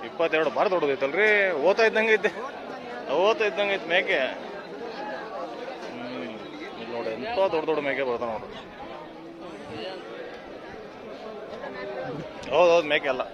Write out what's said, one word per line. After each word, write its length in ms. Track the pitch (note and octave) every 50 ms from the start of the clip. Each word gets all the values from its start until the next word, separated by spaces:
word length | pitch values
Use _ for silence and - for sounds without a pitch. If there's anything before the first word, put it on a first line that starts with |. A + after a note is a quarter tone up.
| -
ಇಪ್ಪತ್ತೆರಡು, 440 | A#2 - - E3 E3 D#3 D#3 D#3+ D3 A2+
ಭಾಳ 80 | B2+ E3+ G3+ F#3
ದೊಡ್ಡದೈತಲ್ರಿ. 540 | F3 D#3 C#3+ C#3 B2+ C3+ C#3 C#3+ F3+ G#3 G#3+ G#3 G#3 G3 F#3+ F3 C#3+ C#3 F3
ಓತ 100 | G3+ A3 A3+ A3
ಇದ್ದಂಗೆ 240 | A3 A3 A3 A3+ A3
ಐತೆ, 140 | G#3+ - G3+ F3 G3+ A#3 C#4 - - - - - - - - - - - A#2+ C3 D#3 F#3
ಓತ 140 | G#3 A3+ G#3+ A3 G#3
ಇದ್ದಂಗೆ 240 | F#3+ F#3+ G3+ G3+ G3
ಐತೆ 100 | F#3+ - D#3+ E3
ಮೇಕೆ. 260 | F#3 G3 - F#3 D3+ C3 A#2+ F#2+ F2 - - - - - - - - - - - G#3 G#3+ - - G#3+ A3 - - F#3 F3 E3 - - - - - - - -
ಹ್ಮ್, 440 | - - B2+ B2+ B2+ C3 - - A2 G#2+ G2+ - - - G#2 - - -
ಇಲ್ಲಿ 120 | A2+ A2+ A#2+
ನೋಡಿ, 140 | A#2 A2+ A2+ A2
ಎಂಥ 200 | A2+ - A3 A#3+ A3 F#3+ G3 E3
ದೊಡ್ಡ 120 | D#3+ D3+ D#3
ದೊಡ್ಡ 120 | D#3 D3+ C#3+ C#3
ಮೇಕೆ 160 | C3+ C3 C#3 B2+
ಬರ್ತಾವೆ 220 | A#2+ A#2 A#2+ A#2 A2
ನೋಡ್ರಿ. 200 | G#2 G2 G#2 - - - - - - - - - - - - - - - - - - F#3 F3 D#3+ D#3 D#3 C#3+ D3+ D#3 F3 F#3 F#3+ F3+ - - - - - - - - - - - - - - G4+ - - - - - A3 A3 F3 - G#3+ G#3+ G#3 G#3 G#3+ - - A#3 C4+ - - G3 G3 G3+ G3+ F3 E3+ - - D3 D#3+ - - - - B2+ B2
ಹೌದೌದು, 320 | D3+ F3+ F3 E3+ E3+ D#3+ D3+ D3
ಮೇಕೆ 160 | D#3+ D3+ C#3+ C3
ಅಲ್ಲ. 100 | B2+ A#2+ -